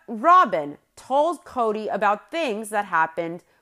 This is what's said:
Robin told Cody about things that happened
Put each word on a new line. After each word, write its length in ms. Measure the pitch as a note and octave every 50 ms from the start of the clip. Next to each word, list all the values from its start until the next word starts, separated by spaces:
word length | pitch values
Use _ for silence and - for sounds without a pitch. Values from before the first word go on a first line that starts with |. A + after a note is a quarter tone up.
| _
Robin 720 | - A#3+ G#3+ A#3 E4 F4+ F#4 F4 A3+ F3+ D#3+ D3 C#3+ C#3+ - _ _ _
told 480 | - - - B3+ C#4+ D4+ E4+ E4+ - -
Cody 440 | - - B3+ A#3 A3 G#3 A3 G#3+ -
about 420 | - G3 G#3 G3+ G#3 G#3 - _
things 400 | - E4 D#4+ C4 G3+ G#3+ A3 G#3
that 160 | A3 G#3 G#3
happened 580 | F#3+ F3+ D#3+ D#3+ D#3+ - - E3+ E3 E3+ F3 - _ _ _